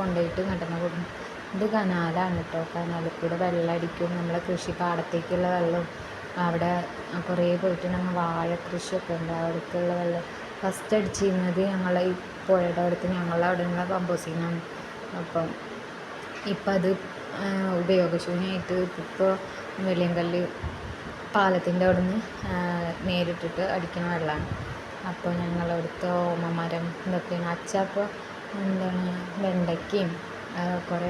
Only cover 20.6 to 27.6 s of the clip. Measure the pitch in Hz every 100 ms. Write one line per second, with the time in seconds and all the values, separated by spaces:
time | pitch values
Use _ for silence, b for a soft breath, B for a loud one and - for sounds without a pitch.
20.6 | - - - - - - - 214 190 180
21.6 | 180 180 185 180 185 214 - - 202 180
22.6 | 175 175 170 - 185 180 170 170 165 165
23.6 | 190 185 170 175 175 170 156 151 - -
24.6 | - - - - 185 180 180 175 175 170
25.6 | 170 170 165 - 180 175 175 170 170 170
26.6 | 170 170 170 165 185 180 - 175 170 175